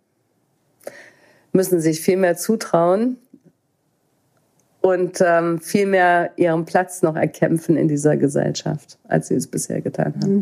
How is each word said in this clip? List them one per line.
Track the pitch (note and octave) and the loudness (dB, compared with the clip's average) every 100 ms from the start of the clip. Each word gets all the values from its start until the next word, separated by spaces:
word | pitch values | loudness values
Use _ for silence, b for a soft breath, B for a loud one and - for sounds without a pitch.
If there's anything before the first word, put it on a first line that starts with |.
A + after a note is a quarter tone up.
| _ _ _ _ _ _ _ _ B B B B B B B | _ _ _ _ _ _ _ _ B B B B B B B
Müssen | F#3 F#3 F3 | -2 2 0
sich | D#3+ D#3 | 0 0
viel | - F#3 | 0 2
mehr | F3+ E3+ | 0 0
zutrauen | - A3 - E3+ E3+ G3 B3 B3+ _ - _ _ _ _ _ _ _ _ _ _ _ _ _ _ | -2 -4 0 0 2 2 0 -4 _ -20 _ _ _ _ _ _ _ _ _ _ _ _ _ _
und, | F#3 F3+ F3+ - | 0 0 -2 0
ähm, | F3 E3+ E3+ E3 | 2 2 0 -2
viel | - G#3 G3 | -2 0 2
mehr | F#3+ F3+ F3 E3+ - | 2 4 2 0 0
ihren | F3 E3 E3 | 0 0 0
Platz | F3+ F#3 - | -2 -2 -2
noch | D#3+ D#3 | -2 0
erkämpfen | D#3+ - D#3+ E3 E3+ C#3+ | -4 -2 0 0 0 0
in | D#3+ | 0
dieser | C#3+ D3+ C#3+ | 2 2 2
Gesellschaft, | C#3 C#3+ - - - D#3 - - - | 0 0 -2 -4 -6 -8 -10 -20 -4
als | D#3+ - | -4 -2
sie | |
es | - - | -4 -4
bisher | - - - | -8 -6 -6
getan | - - - G3+ | -6 -4 -4 -2
haben. | G3+ G3+ | 0 0